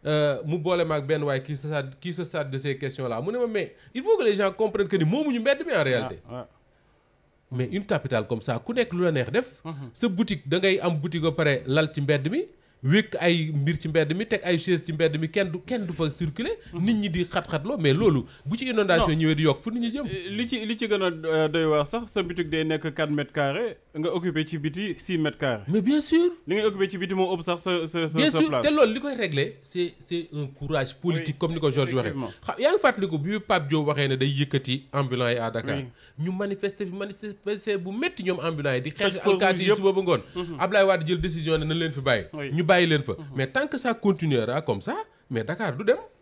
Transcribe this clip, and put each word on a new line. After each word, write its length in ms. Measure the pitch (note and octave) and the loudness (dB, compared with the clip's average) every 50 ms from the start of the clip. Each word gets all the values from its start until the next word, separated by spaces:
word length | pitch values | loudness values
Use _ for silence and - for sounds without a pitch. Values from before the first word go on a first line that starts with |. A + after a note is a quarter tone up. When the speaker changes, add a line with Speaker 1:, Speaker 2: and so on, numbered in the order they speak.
| - | -2
Speaker 1:
Euh, 300 | C#3+ D3+ D3+ D3 D3 C#3 A2+ - | 0 0 2 2 2 0 -2 -2
mu 140 | D3+ D#3+ F3+ | -4 -4 -2
boole 260 | D3+ F3+ F3+ F3 E3+ | 0 0 2 2 2
ma 120 | D#3+ D#3 | 2 0
ak 100 | D3+ C#3 | -2 0
benn 160 | C3+ D#3+ D#3 D3 | 0 -2 0 0
waay 180 | D3 C3+ C3+ | 0 -2 -2
qui 140 | C3+ D3 D3+ | -2 -6 -8
se 100 | C3 C3+ | -8 -6
sa-, 160 | D3+ D#3 D3 C3+ C3+ C3+ _ | -4 -4 -4 -4 -6 -12 _
qui 120 | - F3+ | -10 -8
se 120 | E3+ F3+ F3 | -6 -6 -6
charge 260 | - - D#3+ D3 C3+ | -4 -4 -4 -4 -4
de 80 | C3+ C3+ | -6 -6
ces 180 | C3+ D3 C#3 | -4 -4 -4
questions 320 | C3+ C#3+ C3+ - - C3 B2 | -4 -6 -8 -6 -6 -4 -4
là. 120 | A2+ A2+ | -4 -4
Mu 100 | C#3 F#3 | -4 -4
ne 60 | A3+ B3 | -2 -2
ma, 80 | A#3+ | -2
mais 280 | A#3+ G#3+ G3+ D#3+ - - - - - _ | -2 -2 -4 -4 -4 -10 -20 -20 -10 _
il 80 | B3 | -6
faut 140 | C4+ G#4 A4+ F#4 | 2 2 4 4
que 40 | C4 | 4
les 100 | A3+ G#3 | 2 4
gens 160 | G3 G3+ G3 | 4 2 0
comprennent 340 | F#3+ - A3 G#3+ - G3+ G3+ | 2 0 -2 0 2 0 0
que 100 | - G3+ | 2 2
ni 80 | F#3+ D#3+ | 2 4
moomuñu 360 | D3+ G3 C#4+ D#4 D4 B3+ A#3+ | 4 2 2 2 0 0 0
mbedd 240 | A3 C4+ C#4 - E4+ | 2 2 2 2 0
mi 60 | F4 C4 | 0 0
en 80 | F#3 | 2
réalité. 360 | D3 C3+ B2+ A#2 B2+ B2 F#2 D#2+ - - | 2 2 2 0 0 -4 -8 -12 -14 -14
Speaker 2:
Ah, 100 | A#2 B2+ | -12 -12
ah. 60 | A#2 - _ _ _ _ _ _ _ _ _ _ _ _ _ _ _ _ _ _ _ _ | -12 -14 _ _ _ _ _ _ _ _ _ _ _ _ _ _ _ _ _ _ _ _
Speaker 1:
Mais 180 | B2+ B2 B2 - | -4 -4 -4 -2
une 120 | - G3 G3 | -4 -6 -4
capitale 400 | - G3+ D3 - - B2+ A2+ G#2+ | -2 -4 -4 -2 -2 -2 -2 -2
comme 160 | - B2 A2+ | -2 -6 -6
ça, 160 | - - A#2+ A#2 - | -4 -4 -4 -4 -4
ku 100 | - A#3 | -4 -2
nekk 180 | B3+ A#3 A#3+ | -2 -2 -2
lu 120 | F3 F3 F3+ | 0 0 0
la 80 | F3 | 2
neex 180 | D#3+ C3+ A#2+ A2 | 2 0 -2 0
def. 280 | C3 A3 B3 - - - _ | -2 -2 -2 -4 -14 -16 _
Speaker 2:
Mhm. 240 | D#3+ E3 C3+ C3+ A#2+ | -12 -12 -10 -12 -12
Speaker 1:
Sa 160 | - - - A#3+ | -6 -2 -2 0
boutique, 380 | F#3 F3 A3+ - G3+ D3 - C3+ | 2 0 0 0 -2 -6 -2 -2
da 100 | D#3 F3+ | 0 2
ngay 200 | F3+ G3 F#3 F#3+ | 2 2 2 2
am 160 | - F3 E3+ D3+ | 0 0 0 0
boutique 220 | C#3+ F3 D#3 E3+ | -2 -4 -4 0
ba 100 | D3 E3 | 0 0
pare 300 | D#3 - D#3+ D3 C#3 B2 - | 0 2 2 2 2 0 0
lal 240 | C3 C3+ D3+ D#3 D#3 - | 0 2 2 2 0 0
ci 60 | D3 | -4
mbedd 260 | C#3+ C#3 D3+ C#3+ C3+ D#3 | 0 2 0 2 0 -2
mi, 140 | G#3+ D#4 - - - _ _ _ _ _ - | -2 -2 -4 -6 -10 _ _ _ _ _ 0
wékk 300 | C3+ D#3 G#3+ G#3+ - - - E3 | 4 4 4 4 2 -4 0 2
ay 260 | F3 E3+ E3+ D#3+ D#3 D#3 | 2 2 2 0 -2 -2
mbir 240 | D3 C#3 D3+ E3+ D#3 | 0 0 0 0 -2
ci 80 | - D#3+ | -4 0
mbedd 240 | D3+ E3 D#3 C#3+ D#3+ F#3 | 2 2 2 2 0 -2
mi, 80 | A3 - | -2 -2
teg 140 | A3+ G3+ - | -2 -2 0
ay 140 | F3+ F3+ D#3+ | 0 0 0
chaise 260 | - F#3+ F3+ D#3+ - | 2 2 0 0 0
ci 80 | - | -4
mbedd 240 | D#3+ D3+ E3 D#3+ D3 D3+ | -2 2 2 2 2 0
mi, 100 | D#3+ D#3 | -4 -2
kenn 180 | - G#3 G3 F3+ | 0 0 0 0
du, 80 | D#3+ F3+ - | -2 -8 -6
kenn 220 | - B3+ A#3 G#3 | -4 -4 -4 -2
du 60 | E3 E3 | -4 -2
fa 140 | C#3+ E3 D3+ | -2 -2 -2
circuler. 480 | C#3 - F3+ D#3 C#3 - A#3+ F4+ A4+ A4+ - - - | 0 -2 -4 -4 -2 -4 -4 -4 -4 -6 -10 -12 -6
Speaker 2:
Mhm. 100 | F3 F3+ | -2 2
Speaker 1:
Nit 100 | G#3 A#3 G#3+ | 2 2 2
ñi 80 | G3+ G3+ | 0 0
di 140 | D#3+ F3+ F3 | 0 -2 -2
xat-xatloo, 540 | - - F3+ E3 - - D3+ C#3 G#3 C#4+ A3+ | 0 -2 -4 -4 -2 -4 -4 -2 -2 -4 2
mais 160 | D#3+ C#3+ C3+ | 4 4 4
loolu 300 | E3 A3+ G3+ D#3 C3 - - - - - | 6 4 4 4 4 0 -4 -14 -14 -6
bu 120 | C#3+ G3 A#3 | -6 -4 -4
ci 100 | C4 B3+ | -2 0
inondation 400 | A#3+ A3 G3+ F#3+ F3 E3 E3+ E3 | 0 2 4 4 4 4 6 4
Speaker 2:
Non. 80 | D3+ D#3+ | 4 4
Speaker 1:
ñëwee 120 | D#3+ D#3 D#3 | 4 2 4
di 60 | D3 D#3+ D3+ | 4 4 2
yokk 140 | C#3 - | 2 2
fu 80 | - A3+ | -2 -4
nit 100 | A3+ A#3+ A#3 | -4 -2 -2
ñi 60 | A#3 A3 | -2 -2
jëm. 100 | C#4+ C#4+ | -4 -6
Speaker 2:
Euh, 300 | F#3 F#3+ F#3+ F3 F#3+ G3+ | -4 -6 -6 -6 -6 -4
li 120 | G#3 B3 A#3 | -4 -2 -2
ci, 120 | C4 A#3 G#3+ | -2 -4 -2
li 100 | G#3+ A#3 | -4 -2
ci 100 | A3 A#3+ G#3+ | -2 0 0
gën 120 | G#3 G#3 | 2 2
a, 80 | F#3+ F3+ | 2 0
euh, 380 | E3+ D#3+ D#3 E3 D#3+ D#3 D#3 D#3 | -2 -2 -2 0 2 4 2 4
doy 160 | D3 E3+ D#3+ | 2 2 2
waar 220 | D#3 D3+ D3+ C#3+ | 4 4 2 2
sax, 240 | C#3+ - A#3 A#3+ G#3 | 0 -4 -6 -6 -4
sa 100 | - G#3 | -4 -4
boutique 280 | F#3 E3+ F3 F3 E3+ D3+ | -2 -2 -2 -4 -4 -2
day 140 | D#3 D#3+ D#3+ | 0 0 0
nekk 280 | D#3 D#3+ D#3 D3+ D#3+ C#3 | 0 0 -2 -2 -4 -2
quatre 160 | - D#3 D3+ | -2 -2 0
mètres 200 | D3 D3 C#3+ C#3 | 0 -2 -2 -2
carrés, 460 | - D3+ C#3+ C#3 C#3 F#3 A#3+ A3+ F3 - _ _ _ | -2 -2 0 0 0 -2 -4 -6 -6 -10 _ _ _
nga 140 | D3+ D#3 E3+ | -4 -4 -2
occupé 320 | - F3 E3+ F3+ E3+ D#3+ D#3 | -2 0 -2 -2 -2 -2 -2
ci 140 | D#3 E3 D#3 | -2 -4 -4
biti 360 | C#3+ D#3 D3 F3 G#3 G3+ D#3 - | -4 -4 -4 -4 -4 -4 -6 -8
six 180 | - - F#3 | -6 -4 0
mètres 220 | E3 D#3 D3+ - - | 0 0 0 -2 -2
carrés. 240 | D3 C3+ A#2+ G#2+ G2+ B2 | -2 -2 -2 -2 -2 0
Speaker 1:
Mais 120 | E3+ G#3+ | 0 2
bien 200 | F#3 A3+ C#4+ D4+ | 2 4 2 2
sûr. 320 | D4 - D#4+ E4 E4+ F4+ F4 - _ C#3+ | 2 4 4 4 4 2 0 -2 _ -2
Speaker 2:
Li 80 | F3+ | 0
ngay 80 | G#3 G#3+ | 2 2
occupé 240 | G#3+ G3 G3 G3 F#3 | 0 2 0 -2 -2
ci 80 | G3+ F#3 | -2 -4
biti 160 | F#3+ F3+ G3 | -4 -2 0
moo 180 | F#3+ F#3 F3+ F#3+ | 0 2 2 0
ëpp 60 | E3+ | -2
sax 200 | E3 - E3+ E3+ | -2 -4 -4 -2
sa, 240 | - F#3+ F3+ F3 E3 | -2 -2 -2 0 -2
sa, 220 | D#3 - E3+ E3 D#3 | -2 -2 -2 -2 0
sa, 100 | D#3 F#3+ | 2 2
Speaker 1:
Bien 120 | C#4 D#4 | 2 4
Speaker 2:
sa 80 | - D#3+ | 4 4
Speaker 1:
sûr, 80 | D#4+ D#4 | 2 4
Speaker 2:
place. 180 | C#4+ - - | 2 2 2
Speaker 1:
te 80 | D4 D4+ | 4 6
loolu 180 | D4+ C4+ A3 A3 | 6 4 4 4
li 60 | C4 | -2
koy 140 | - C#4+ C4+ | -4 -6 -4
réglé, 440 | A#3 G#3+ F3+ D3 C#3 D3 - - - | -2 -2 0 2 0 0 0 -4 -12
c'est, 320 | - - - F3+ F3 E3+ - _ | -14 -8 -4 -4 -4 -4 -4 _
c'est 280 | - - F3+ E3+ E3 - D3+ | -10 -6 -6 -6 -6 -6 -8
un 120 | D3+ D3 C3+ | -8 -8 -8
courage 460 | C3+ - C#3+ C#3+ D#3 C#3+ C3+ C3 - | -8 -10 -6 -2 0 0 0 -2 -6
politique, 400 | - - F3 E3 D#3+ E3 D#3 D3 | -4 -2 0 0 0 -2 -4 -2
Speaker 2:
Oui, 20 | - | -2
Speaker 1:
comme 160 | F3 D#3+ E3 | -2 -2 -2
ni 60 | D#3+ | 0
ko 100 | D#3 D3 | 0 2
Georges 240 | B2+ C#3 C3+ A#2+ B2+ | 2 2 0 2 2
waxee. 160 | B2+ A2+ G#2+ | 0 0 0
Speaker 2:
effectivement. 220 | - C#3 B2+ G2+ - - - | -2 -4 -6 -8 -10 -10 -8
Speaker 1:
Xa-, 140 | - - - | -8 -4 0
yaa 120 | A#3+ D4 F4 | 2 2 4
ngi 60 | G4+ | 4
fàttaliku 360 | - C#4 A#3+ - G3 F#3 D#3+ D3+ | 4 2 2 2 -2 -2 -2 -2
bi 200 | C#3+ F3+ G#3 G#3+ | -2 -2 -4 -4
Pape 300 | G#3 - G3+ F3+ D3+ C#3 | 0 2 0 0 2 2
Diop 160 | D#3 D#3 D3 | 0 2 2
waxee 220 | D3 D3 C#3 C#3+ C3+ | 2 2 2 2 0
ne 80 | C3+ | 2
day 120 | C3 D3 D3 | 2 0 0
yëkkati 540 | C#3+ C3+ C#3+ C#3 - C#3 C3+ - B2 C#3 - - | 2 0 -2 0 0 -2 0 0 -4 -4 -4 -6
ambulants 380 | - C#3 C#3 B2+ B2+ B2 B2 A#2 | -4 -2 -2 -2 0 0 0 0
yi 80 | A#2+ A#2+ | 0 0
à 120 | A2+ A2+ | -2 -2
Dakar. 260 | A2 A#2 - - - C#3 | -4 -4 -4 -2 -4 -4
Speaker 2:
Oui. 80 | C3+ A#2+ - _ - - _ - D3+ | -6 -8 -14 _ -20 -20 _ -6 -6
Speaker 1:
Ñu 40 | F3+ | -4
manifester 540 | F#3 F#3 G#3 G3+ G3 G3 G3+ G3 G3 - G#3 | -2 -4 -4 -4 -4 -4 -4 -6 -4 -4 -8
fi, 60 | F3+ | -8
manifester 840 | F3 G3 G3 G3+ G3 - - G#3+ G3+ G3+ _ G3+ G#3 G3+ G3+ A3 G#3 G3 | -6 -8 -8 -8 -10 -12 -12 -12 -12 -8 _ -6 -6 -4 -2 -2 -2 -2
bu 120 | E3+ F#3 G3 | -2 -4 -4
métti 260 | A3+ D4+ F4+ F4+ - F#3+ | -2 -4 -4 -4 -4 -2
ñoom 160 | F3+ F3+ C#3+ | -2 -2 0
ambulants 340 | C3+ E3 E3 D3 C#3+ C#3+ C3 | -2 -4 -4 -2 0 0 0
yi 80 | B2+ | 0
di 80 | B2+ D3+ | -2 -4
xeex 220 | D3 - G3+ G3 F#3+ | -4 0 0 0 0
Speaker 2:
Toj 80 | - | 2
feu 80 | - G#3 | 2 2
Speaker 1:
alkaati 300 | G3 F#3 G#3 F#3 F#3 F3 | 4 6 4 4 4 4
yi 60 | F#3 F#3 | 4 4
Speaker 2:
rouge 60 | G#3 G3+ | 4 4
Speaker 1:
suba 140 | F#3+ G3 | 4 4
ba 100 | F#3 F#3+ | 4 4
ngoon. 160 | F#3+ F3 E3 B2 | 2 2 2 2
Speaker 2:
yëpp. 160 | - - - F3+ F3+ E3+ | 0 -6 -8 -8 -8 -6
Mhm. 120 | E3 C3+ | -4 -2
Speaker 1:
Abdoulaye 260 | F3 F3+ G3+ G#3 G3 | -2 2 6 6 6
Wade 200 | F#3+ F#3+ F3 D#3 | 6 6 2 2
jël 140 | D#3 F3+ E3+ | 0 0 0
décision 360 | D#3+ F#3 D#3 E3 D3+ D#3+ D#3+ D#3 | 0 -2 -4 -4 0 0 0 0
ne 60 | D3+ | 0
nañ 140 | D#3 D#3+ E3 | 0 0 0
leen 140 | E3 D#3+ | -2 -2
fi 80 | C3+ C#3 | -4 -2
bàyyi. 240 | C3 C3+ B2 G#2+ F2+ - | 2 2 2 2 0 -4
Speaker 2:
Oui. 180 | - D3+ C#3+ C3+ | -10 -8 -6 -2
Speaker 1:
Ñu 100 | C#3 D#3+ F3 | -2 0 4
bàyyi 220 | D3+ F#3 F3+ F3 E3 | 4 6 6 6 4
leen 140 | D#3 D3 | 4 2
fa. 100 | B2+ - | 2 -2
Speaker 2:
Mhm. 120 | G2+ - D#3 C#3 C3 | -6 -8 -8 -10 -4
Speaker 1:
Mais 100 | C3+ C3+ | -4 -4
tant 200 | C3+ - C4 C#4+ C#4+ | 0 0 -2 -2 0
que 80 | - C4+ | -2 0
ça 160 | - B3 A3+ | 0 0 -2
continuera 640 | A3+ - G3+ G3 D3+ E3 D#3 C#3 A#2+ A2 A2 B2 D3+ | 2 2 2 2 2 2 2 2 2 2 0 -2 -2
comme 180 | E3 - A2 G2 | -2 -2 -2 -2
ça, 160 | - - - G#4+ A4 _ _ _ _ _ | -2 -6 -6 -6 -8 _ _ _ _ _
mais 140 | C3+ A2+ G#2+ | -4 -4 -2
Dakar 320 | - F3 F3+ A3 F3 B2+ | -4 -4 -4 -4 -4 -4
du 80 | C#3 D#3 | -2 2
dem. 140 | G3+ B3+ G4 A4+ - _ _ | 2 2 2 0 -14 _ _